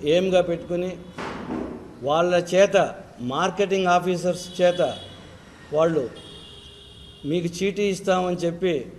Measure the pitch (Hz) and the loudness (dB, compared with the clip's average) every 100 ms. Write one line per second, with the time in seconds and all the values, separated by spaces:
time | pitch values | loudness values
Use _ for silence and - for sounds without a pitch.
0 | 147 170 190 180 175 170 - 175 180 175 | 2 2 4 2 2 -2 -4 -6 -6 -8
1 | - - - - - - - - - - | -14 -12 -10 -10 -8 -8 -8 -10 -14 -8
2 | 123 156 175 180 175 180 196 196 147 - | 0 2 4 2 2 4 6 6 2 -2
3 | - - 123 135 185 175 196 190 185 180 | -16 -10 -6 0 -2 0 0 2 4 4
4 | 170 175 170 175 - - 180 175 151 104 | 2 -2 -2 -4 -6 2 2 4 0 -2
5 | - - - - - - - 147 165 160 | -12 -18 -20 -20 -20 -20 -4 2 2 2
6 | 120 - - - - - - - - - | -2 -8 -18 -20 -20 -20 -20 -20 -20 -20
7 | - - 143 170 170 170 190 196 208 190 | -20 -14 -4 -2 -2 -2 -4 0 -2 -2
8 | - 185 180 180 170 170 185 156 113 | 0 0 0 -2 -2 -2 -2 -2 -4